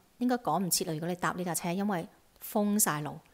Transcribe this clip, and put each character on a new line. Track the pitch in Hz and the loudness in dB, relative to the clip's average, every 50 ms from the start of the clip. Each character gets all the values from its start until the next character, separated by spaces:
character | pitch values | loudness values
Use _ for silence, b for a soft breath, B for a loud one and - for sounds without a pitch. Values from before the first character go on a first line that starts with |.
| - _ _ - | -18 _ _ -2
應 | 247 | 0
該 | 254 247 240 | 0 0 0
趕 | - 160 151 180 | 0 0 0 2
唔 | 196 170 | 2 2
切 | - - 185 | 0 0 0
啦， | 170 | -2
如 | 156 147 | -2 -2
果 | 156 175 | -2 -4
你 | 180 | -2
搭 | 175 - 160 | 0 0 -2
呢 | - 180 175 | 0 -2 -2
架 | 180 160 | -2 -2
車， | - - 175 | -2 -2 -2
因 | 170 196 202 | -2 0 0
為 | 208 196 165 170 - - - _ _ - - | 0 0 -2 -4 -6 -12 -20 _ _ -20 -16
封 | - - - 214 208 208 202 214 | -8 -2 0 2 2 4 4 4
晒 | - - 151 151 | 4 2 2 0
路。」 | 151 139 147 160 B B | -4 -6 -8 -12 B B